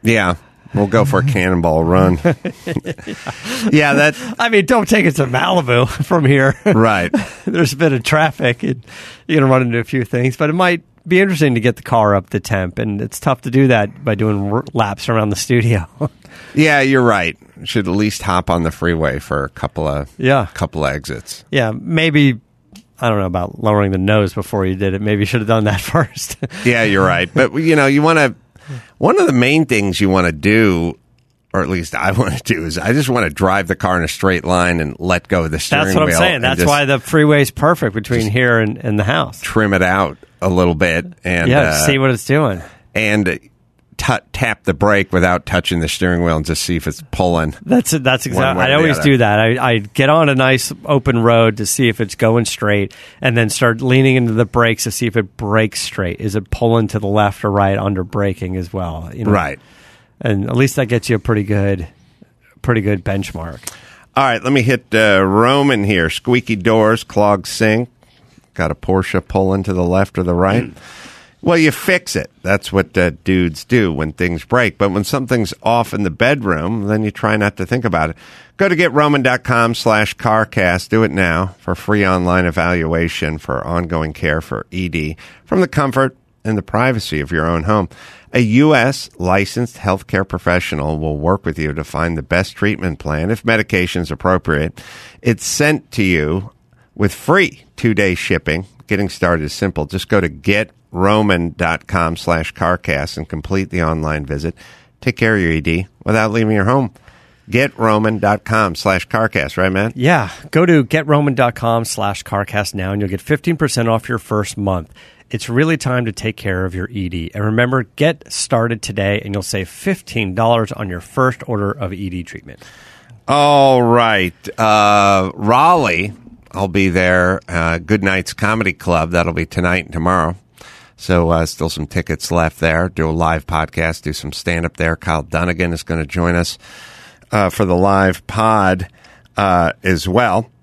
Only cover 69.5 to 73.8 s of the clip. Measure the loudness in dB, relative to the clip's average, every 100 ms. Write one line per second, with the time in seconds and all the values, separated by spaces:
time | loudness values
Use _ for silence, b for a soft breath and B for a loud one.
69.5 | 0 -2 -2 0 0 0 -2 -2 2 2
70.5 | 2 -2 -12 B B B B B B 0
71.5 | 4 2 0 0 -2 -2 -6 -6 _ -2
72.5 | -2 0 -2 0 2 0 0 0 2 2
73.5 | -2 0 0